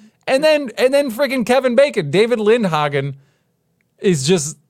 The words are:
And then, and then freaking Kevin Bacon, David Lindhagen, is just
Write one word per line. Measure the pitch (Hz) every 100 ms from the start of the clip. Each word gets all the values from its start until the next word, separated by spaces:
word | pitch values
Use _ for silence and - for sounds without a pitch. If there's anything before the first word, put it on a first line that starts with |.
| - _ -
And | 269
then, | 311 302 269 -
and | 254
then | 277 285
freaking | 214 285 262
Kevin | 220 269 262
Bacon, | 240 277 220 147
David | 165 226 233
Lindhagen, | 208 240 196 160 147 139 139 135 _ _ _ _ _ _ _ _
is | 208 165 131
just | 180 143 - _